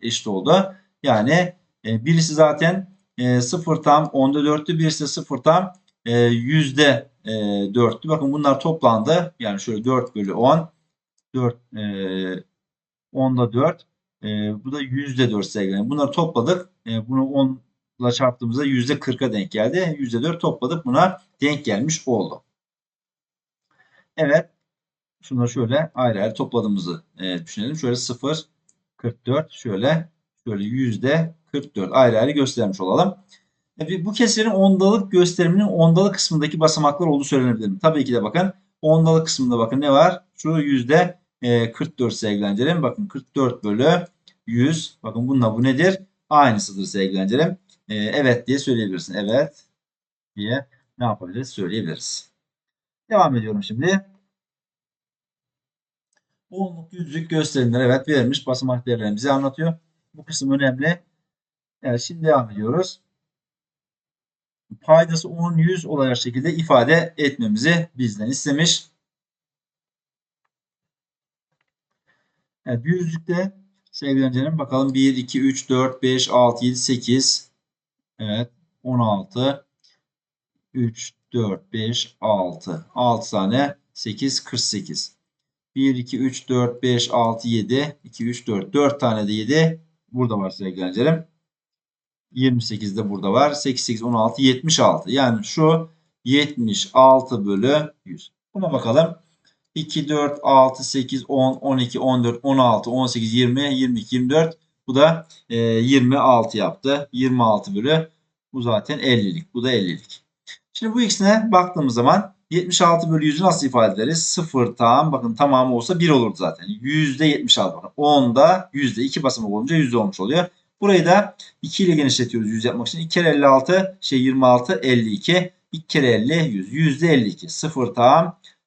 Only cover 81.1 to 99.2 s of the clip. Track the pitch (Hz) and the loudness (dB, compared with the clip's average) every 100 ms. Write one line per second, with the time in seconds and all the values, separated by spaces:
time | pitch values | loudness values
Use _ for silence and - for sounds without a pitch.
81.1 | - _ 123 107 92 - 113 110 120 - | -18 _ -4 -2 -4 -8 -6 -4 -4 -6
82.1 | _ 110 101 90 80 - 82 - - 123 | _ 0 0 0 -6 -10 -10 -10 -2 0
83.1 | 113 110 107 95 123 139 - _ - 113 | 0 -2 -2 0 0 0 -4 _ -14 -10
84.1 | 104 135 135 - 123 - 104 82 - - | -6 -4 -4 -6 -6 -4 -6 -8 -10 -10
85.1 | - _ _ _ _ _ - 135 127 123 | -14 _ _ _ _ _ -2 0 0 -4
86.1 | 120 131 127 - 127 120 - 127 120 - | -4 -4 -4 -4 0 0 -2 -2 0 0
87.1 | - 117 113 120 113 98 127 151 - - | 0 0 -2 -2 -2 0 -2 -2 -8 -20
88.1 | - 117 120 - 101 95 143 143 - 123 | -8 -6 -6 -4 -6 -2 2 2 2 -2
89.1 | 110 104 107 110 151 160 165 _ _ _ | 0 -2 -4 0 2 2 0 _ _ _
90.1 | 123 123 107 95 92 95 92 92 98 139 | -4 -2 -2 -6 -6 -10 -6 -6 0 0
91.1 | 165 - _ _ _ _ _ _ _ _ | 0 -4 _ _ _ _ _ _ _ _
92.1 | _ _ 123 131 123 113 104 104 98 104 | _ _ 0 0 2 -2 -8 -6 -6 -6
93.1 | 101 95 113 147 - 143 127 - 110 117 | -4 0 2 2 0 -6 -6 -6 -6 -2
94.1 | 117 113 - 135 127 165 156 107 87 - | 0 0 2 2 2 0 2 4 2 -2
95.1 | 135 127 110 - - 156 165 165 _ _ | 0 0 0 -4 0 2 2 -2 _ _
96.1 | _ 123 139 147 147 113 98 - 127 131 | _ 0 2 2 -2 -4 -2 0 6 8
97.1 | 131 127 123 101 98 120 151 156 - 95 | 8 4 -4 -2 0 2 0 -2 -10 -18
98.1 | 85 - _ _ 196 180 135 117 123 220 | -18 -18 _ _ -6 -4 -4 0 2 2
99.1 | - | -2